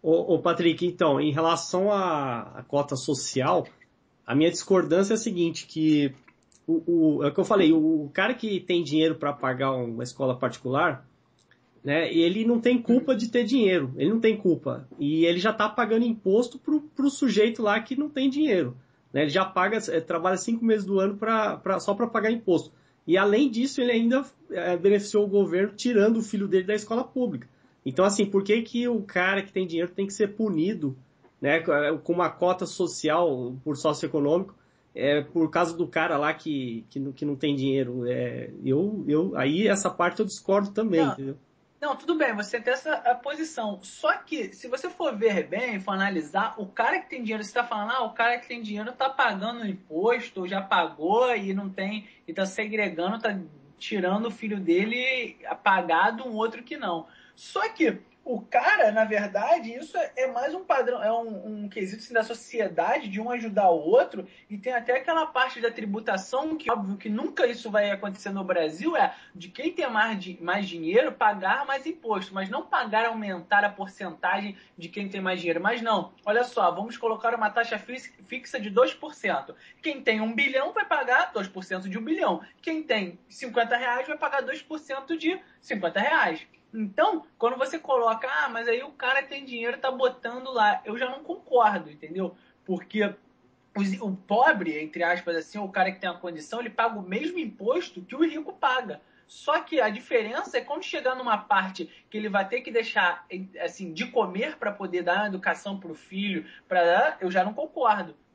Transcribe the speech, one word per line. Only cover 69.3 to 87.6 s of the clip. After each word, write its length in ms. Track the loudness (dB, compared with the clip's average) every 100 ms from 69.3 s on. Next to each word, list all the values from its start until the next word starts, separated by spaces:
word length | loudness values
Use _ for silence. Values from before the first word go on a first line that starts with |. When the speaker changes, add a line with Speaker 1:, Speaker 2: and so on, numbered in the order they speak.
Speaker 2:
de 140 | -18 -16
quem 240 | -6 -6
tem 160 | -2 -2
mais, 280 | 2 0 -2
di-, 140 | -8 -8
mais 260 | -2 -2 -2
dinheiro 440 | -6 2 4 2
pagar 520 | 2 0 2 0 0
mais 220 | 0 -4 -4
imposto, 480 | -8 -4 -4 -4
mas 160 | -8 -6
não 160 | -6 -2
pagar 400 | -2 0 0 0
aumentar 580 | -2 -6 -8 2 2
a 60 | 2
porcentagem 880 | -2 -12 -10 -12 -4 -2 -2 -4 -12 -20 -18
de 140 | -12
quem 180 | -8 -8
tem 140 | -4
mais 160 | -4 -2
dinheiro. 220 | -2 0
Mas 180 | 0 0
não, 320 | 0 0 -2 _ 0
olha 180 | 0
só, 260 | 2 2 2
vamos 280 | 0 -8 -4
colocar 360 | -4 0 -2
uma 140 | 0 0
taxa 300 | 0 -2 -4
fis-, 340 | -8 -14 -14 _ -14
fixa 340 | -14 -8 -8
de 80 | 0
dois 240 | 4 4
por 220 | 2 -14
cento. 400 | -6 -4 -4 -6 -18 -20 _
Quem 220 | -8 -2
tem 180 | 0 0
um 140 | -2
bilhão 400 | 0 0 0 0
vai 100 | -2
pagar 480 | 0 0 2 2 2
dois 160 | -4 -6
por 160 | -10
cento 240 | -8 -6 -6
de 80 | -8
um 60 |
bilhão. 380 | -4 0 0 0 -6 _
Quem 220 | -6 -6
tem 360 | -2 -2 -2 -10 _
cinquenta 480 | -14 -4 -2 0 0
reais 300 | 0 -2 -4
vai 120 | -4
pagar 240 | -2 -2
dois 180 | -4 -10
por 180 | -10 -12
cento 380 | -8 -10 -6 -4
de 240 | -2 -4 -10 _
cinquenta 360 | -8 -4 -2 0
reais. 480 | 2 2 2 -2 -10 _ _
Então, 500 | -8 -4 2 2 2 -6 _
quando 180 | -2
você 220 | 0